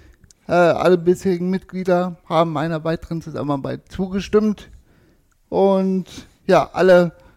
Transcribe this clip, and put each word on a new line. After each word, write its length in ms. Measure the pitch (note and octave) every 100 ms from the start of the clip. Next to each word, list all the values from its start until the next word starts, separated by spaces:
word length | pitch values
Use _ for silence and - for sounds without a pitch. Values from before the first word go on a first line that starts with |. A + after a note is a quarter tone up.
| - _ _ _ -
Äh, 40 |
alle 480 | E3+ E3+ C#3+ E3 F#3
bisherigen 500 | E3 F3+ F#3+ F3 F3+
Mitglieder 680 | F#3+ - F#3 F#3 F3 F3+ E3+ -
haben 300 | E3 E3 D3+
einer 280 | E3 D#3+
weiteren 400 | E3 E3 - E3
Zusammenarbeit 640 | D#3 D3 C#3+ C#3 C3 B2+ -
zugestimmt. 800 | - F#3 F#3+ - G#3 G#3+ G3+ - - _ _ _ _ _ _ _
Und 560 | E3+ G3 F#3+ F#3+ F#3+ F3 - - _ -
ja, 240 | F3 C3
alle 420 | - F#3 F3+ F3 - _